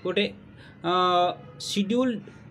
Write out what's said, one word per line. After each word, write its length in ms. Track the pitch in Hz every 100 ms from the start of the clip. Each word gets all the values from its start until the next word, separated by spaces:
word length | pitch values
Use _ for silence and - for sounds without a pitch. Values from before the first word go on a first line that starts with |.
ଗୋଟେ, 220 | 180 180 208 - - - - - 175
ଅ, 20 | 180 185 180 180 - - - -
ସିଡ୍ୟୁଲ୍ 440 | 202 190 240 262 214 - - -